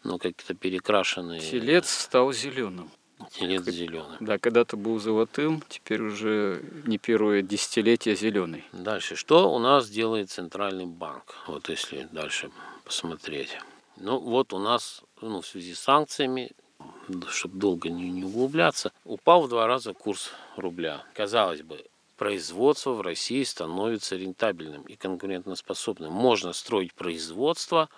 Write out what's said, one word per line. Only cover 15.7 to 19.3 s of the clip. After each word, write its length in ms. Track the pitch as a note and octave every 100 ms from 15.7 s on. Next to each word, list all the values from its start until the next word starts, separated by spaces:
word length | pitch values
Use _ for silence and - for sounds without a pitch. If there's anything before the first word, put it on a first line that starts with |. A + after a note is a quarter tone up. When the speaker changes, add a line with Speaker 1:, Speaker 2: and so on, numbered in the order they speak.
Speaker 1:
с 80 | E2+
санкциями, 680 | - C#3+ D3+ - C3+ C3 A#2+ - _ - - - - F#2 F2
чтоб 220 | - F2+
долго 360 | F#2+ G2+ F2 E2+
не, 220 | F2 F2+
не 140 | F2+
углубляться, 680 | F#2+ A2 C3 D#3 E3+ - G#2 -
упал 380 | - G#2+ -